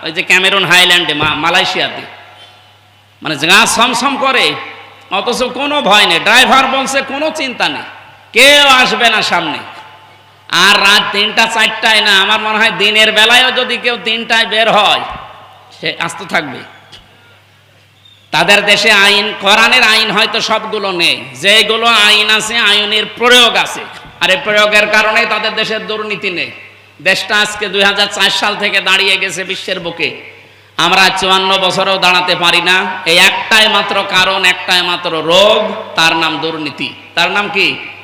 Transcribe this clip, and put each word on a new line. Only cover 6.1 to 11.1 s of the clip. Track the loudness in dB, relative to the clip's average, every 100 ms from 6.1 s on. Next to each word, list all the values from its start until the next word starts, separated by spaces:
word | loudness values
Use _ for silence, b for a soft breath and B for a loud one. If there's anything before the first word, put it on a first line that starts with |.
| 2
ড্রাইভার | 4 4 4 4 2
বলছে | -2 -2 -4
কোনো | -4 -6 -6 -4
চিন্তা | -8 -4 -4
নেই, | -4 -12 -18 -20 -20 -6
কেউ | 2 4 6 4
আসবে | 4 2 2 0
না | 0
সামনে। | 0 -2 -4 -8 -12 -18 -20 -20 -20 -20 _ _ _
আর | 2 4 4
রাত | 4 2 2